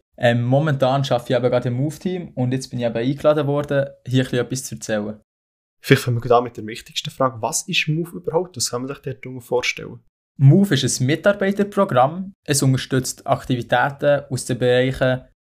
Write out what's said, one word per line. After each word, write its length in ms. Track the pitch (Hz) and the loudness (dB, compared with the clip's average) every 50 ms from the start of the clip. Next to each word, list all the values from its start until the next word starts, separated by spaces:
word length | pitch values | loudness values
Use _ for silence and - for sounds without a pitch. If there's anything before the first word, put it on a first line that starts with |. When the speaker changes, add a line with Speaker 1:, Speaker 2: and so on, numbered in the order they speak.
| _ _ _ - | _ _ _ 0
Speaker 1:
Ähm, 240 | 123 117 120 120 120 | 2 2 2 2 2
momentan 580 | 123 131 139 156 160 139 135 135 127 131 139 | 2 2 2 2 0 0 0 0 0 2 0
arbeite 320 | 135 - 131 120 - - 135 | 0 0 -2 -2 0 -2 -2
ich 20 | |
eben 140 | 120 123 123 | 0 2 2
gerade 200 | 123 123 127 127 | 0 0 0 -2
im 80 | 120 | -2
Move-Team 520 | 123 139 151 147 - - 185 180 180 170 - - | -2 -2 -4 -4 -6 -6 -6 -4 -4 -8 -10 -4
und 160 | - 127 123 | -4 -2 -2
jetzt 160 | 131 131 131 | -2 -4 -6
bin 120 | - - 123 | -8 -6 -4
ich 60 | 120 | -4
eben 100 | 117 110 | -2 -2
eingeladen 520 | 113 120 131 143 143 - 151 151 156 147 | -2 -2 -2 -2 2 2 2 4 4 0
worden, 400 | 139 143 143 190 - 147 139 139 139 - _ _ | 0 -2 -2 -2 -2 -2 -2 -2 -2 -8 _ _
hier 180 | - 127 131 127 | 0 0 0 0
ein 60 | 127 | 2
bisschen 160 | - 123 120 | -2 -2 -2
etwas 180 | - 135 131 - | -2 -6 -8 -8
zu 100 | - 117 | -10 -12
erzählen. 440 | 107 - - 110 104 104 104 107 - _ _ _ _ _ _ _ _ _ _ _ _ | -12 -6 -4 -4 -4 -4 -6 -10 -14 _ _ _ _ _ _ _ _ _ _ _ _
Speaker 2:
Vielleicht 220 | - - 139 123 - | 2 4 4 4 4
fangen 140 | 123 120 | -2 -2
wir 40 | 117 | -2
gerade 160 | - 120 117 | 2 4 4
an 60 | 120 123 | 4 4
mit 140 | 120 - | 0 -8
der 80 | - 104 | -10 -12
wichtigsten 420 | 107 113 - - - - - - 151 | -10 -12 -12 -16 -10 -10 -8 -8 -8
Frage. 320 | - - 135 127 117 110 | -4 -2 -2 -2 -2 -4
Was 260 | 117 117 120 - - | -6 -4 -4 -4 -4
ist 200 | - 175 - - | -2 -2 -2 0
Move 300 | - 151 160 175 165 - | 0 -2 -2 -4 -6 -10
überhaupt? 380 | 180 - - 156 170 185 175 - | -10 -8 -2 -2 -2 -2 -2 -6
Was 140 | 120 113 - | -6 -6 -6
kann 140 | - 123 127 | -4 -6 -8
man 100 | 131 143 | -8 -12
sich 60 | - | -10
darunter 420 | _ 139 127 - - 131 131 127 | _ -12 -12 -10 -14 -14 -14 -14
vorstellen? 640 | - - 127 123 - - - - - - 117 117 _ _ _ _ _ _ _ | -8 -4 -4 -2 -2 -2 -6 -6 -12 -14 -16 -18 _ _ _ _ _ _ _
Speaker 1:
MOVE 360 | - 139 135 - 196 202 196 165 | 6 6 8 8 8 6 4 2
ist 260 | 131 - 120 - - | 0 0 -2 -2 -2
ein 60 | 127 | 0
Mitarbeiterprogramm. 1300 | 127 156 165 - 202 196 202 196 196 196 208 202 202 - 202 196 196 - 127 127 143 165 185 190 190 - _ _ | 0 0 2 2 0 2 2 0 -2 0 0 -2 -2 0 0 0 2 4 2 2 2 0 -6 -10 -12 -14 _ _
Es 180 | - 143 135 | -2 0 2
unterstützt 640 | 135 131 131 131 - - 139 131 131 - - - - | 4 2 2 2 -2 -2 -2 -2 -2 -4 -10 -10 -2
Aktivitäten 1000 | - 131 123 - - 131 120 113 - 127 123 127 143 135 - 147 147 143 139 139 - | -2 -2 -2 0 -4 -4 -4 0 0 2 2 2 0 -2 0 2 2 2 2 0 -6
aus 140 | 127 127 - | -8 -8 -2
den 140 | - 131 | -4 -2
Bereichen 640 | 110 127 123 123 123 127 131 131 - 135 127 127 127 - _ _ _ _ | 0 2 2 4 4 2 0 0 0 0 0 0 -2 -6 _ _ _ _